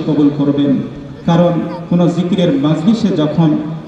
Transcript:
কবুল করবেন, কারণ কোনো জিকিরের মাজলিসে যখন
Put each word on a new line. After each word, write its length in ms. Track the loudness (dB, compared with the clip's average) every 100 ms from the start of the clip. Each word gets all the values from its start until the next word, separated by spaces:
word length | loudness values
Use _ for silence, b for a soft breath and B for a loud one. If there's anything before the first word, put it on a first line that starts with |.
| 0
কবুল 220 | 2 2 2
করবেন, 400 | 0 2 2 0 -2 -10 -14 -6 0
কারণ 260 | 2 2 0 -4 -8 -2
কোনো 180 | 2 2
জিকিরের 460 | 0 -2 0 0
মাজলিসে 540 | 0 0 0 2 2 0
যখন 500 | 0 0 2 2 2 -4 -10